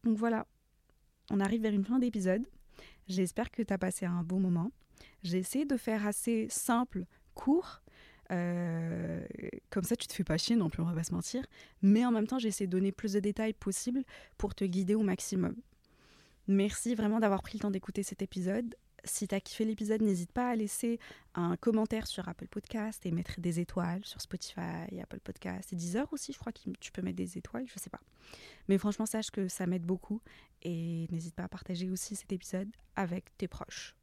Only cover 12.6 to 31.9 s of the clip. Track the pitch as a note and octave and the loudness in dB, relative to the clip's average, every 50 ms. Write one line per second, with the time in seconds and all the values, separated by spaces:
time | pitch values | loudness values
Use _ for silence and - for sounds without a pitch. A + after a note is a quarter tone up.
12.6 | G3+ F3+ F3+ F#3 G3 G3 F#3+ - - G#3 G3 G#3 F#3+ G#3 G3+ - A3 A3 G#3+ - | 0 2 2 4 4 2 0 0 -2 2 2 2 2 2 0 2 0 -2 -2 -2
13.6 | - G3 F#3+ - - B3 B3 C#4 C4 - - - - - - - - G3 - - | -2 -2 -2 0 -2 0 0 0 -2 -2 -10 -20 -20 -20 -4 -4 -4 -4 0 0
14.6 | G3 F#3+ F3 F#3+ F#3+ F3+ G#3 A3 G#3+ G3 F#3 F#3+ - - G3 F#3 F3 - - A#3 | 0 2 2 2 4 4 4 4 4 2 2 0 -2 -2 2 2 2 2 0 -6
15.6 | - - _ _ _ _ - _ - - - - - - _ _ _ - G3 G3 | -12 -18 _ _ _ _ -20 _ -20 -20 -20 -20 -20 -20 _ _ _ 4 6 6
16.6 | G3 G#3 - - - A#3 B3 A3 G#3 G#3 A3 A3+ A3 G3+ G3 F#3+ - - - G#3 | 6 4 0 -2 0 0 0 2 2 2 4 4 6 4 4 2 0 -6 -6 -2
17.6 | - G#3 F#3+ F#3+ - - - G3+ G3 - G3 - G3 - - F#3 F3+ F#3+ G3 A3+ | -2 0 0 -2 -4 -4 -4 -4 -4 -4 -4 -6 -6 -4 -4 -2 0 0 0 0
18.6 | A#3+ A3+ - _ _ _ _ - - - - - G#3+ F#3 G3 G3 - - - - | -2 -4 -8 _ _ _ _ -14 -8 -6 -4 -4 -2 0 -2 -2 -2 -6 -2 0
19.6 | A3 A3 A3 - A3 G#3 A3 G#3+ A3 G#3 F#3+ F3 F3 - - B3 B3 B3 A#3+ A3 | 0 0 0 -2 0 0 2 4 4 4 4 2 0 -2 -2 -2 0 2 2 0
20.6 | G#3+ G3+ - - - A#3 A#3 A#3 - - - - - _ _ F3 F3 E3+ F3 - | 0 -2 -2 -2 0 0 0 -2 -4 -16 -20 -20 -20 _ _ 0 2 2 2 2
21.6 | - A#3 A3 G#3+ A3 - A3+ A3 - - - - F3 - - - F#3 - - G#3 | 2 4 4 4 2 2 0 -4 -2 -4 -6 -6 -6 -8 -8 -10 -12 -10 -10 -10
22.6 | - - - A3 G#3 A3 G#3+ - - F#3 E3 E3+ F3 - - - E3 F3 E3 E3+ | -8 -6 -6 -4 -4 -4 -6 -6 -4 -2 -2 -2 -2 -4 -8 -2 -2 0 0 0
23.6 | F3 - - F#3 F3 E3+ F3 F#3+ G#3 - - - - - - F3+ - - - F#3 | -2 0 0 -2 0 0 -2 -4 -6 -10 -12 -12 -8 -8 -8 -8 -8 -8 -8 -6
24.6 | F3 F3 E3 E3 E3 G3 F#3+ F3+ F3+ - - - _ - F#3 - - F#3 F3+ F#3+ | -6 -6 -6 -6 -8 -8 -8 -10 -10 -10 -12 -12 _ -12 -12 -8 -8 -6 -6 -6
25.6 | F#3+ - F#3+ E3+ E3+ F3 F3+ A3+ C#4+ - D#4+ C#4 - - C4+ - - A#3+ - - | -8 -6 -6 -6 -4 -2 -2 -2 -2 -2 -6 -8 -8 -10 -10 -8 -8 -10 -10 -8
26.6 | - - F3+ _ - - - F#3 F#3 F#3 F3 F3+ F#3 F3+ F3+ F#3 - - - A#3 | -8 -10 -8 _ -12 -12 -8 -4 -4 -4 -2 -4 -6 -6 -6 -10 -12 -8 -8 -8
27.6 | C4 B3 - - - - - - - _ - - - - - - - - - - | -8 -8 -10 -12 -12 -12 -14 -16 -18 _ -20 -20 -20 -20 -20 -20 -20 -20 -20 -10
28.6 | - - G3 F#3+ - G#3 G3+ - A3 G#3+ - A3 G#3+ - - G#3 G3 F#3 - - | 2 2 2 4 4 0 0 0 -4 -2 -2 -4 -4 -4 -4 -4 -4 -4 -2 -2
29.6 | F#3 F3 F#3 F3+ E3 F3 F#3+ F3+ - - G#3 A3+ - - - - - _ _ _ | 0 0 0 0 0 0 -2 -2 -2 -6 -6 -6 -6 -14 -20 -20 -20 _ _ _
30.6 | - E3+ F3 E3 E3 E3+ E3+ E3 E3 - F3 E3 E3 E3+ - - F3 F#3 - F#3 | -6 -4 -4 -2 -2 -2 -2 -4 -4 -4 -4 -6 -6 -8 -8 -8 -8 -8 -8 -10
31.6 | - - F#3 E3+ F#3 F#3 | -6 -6 -4 -4 -2 -2